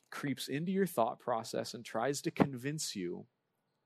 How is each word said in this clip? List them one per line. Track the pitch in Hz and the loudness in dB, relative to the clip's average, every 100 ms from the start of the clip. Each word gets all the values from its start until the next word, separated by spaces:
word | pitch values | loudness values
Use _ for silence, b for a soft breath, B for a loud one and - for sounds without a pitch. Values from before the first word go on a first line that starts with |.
| _ | _
creeps | - 143 127 - | -4 -2 -2 -2
into | 139 170 | -2 0
your | 190 196 | 2 2
thought | - 117 135 | 4 2 2
process | - 117 113 127 117 | 0 0 0 -2 -2
and | 120 | -6
tries | 113 113 123 143 | -6 0 0 0
to | 165 | 0
convince | - 151 131 127 156 - 104 | 4 4 2 -4 -4 -4 -2
you | 87 92 104 _ _ _ _ _ | -4 -4 -10 _ _ _ _ _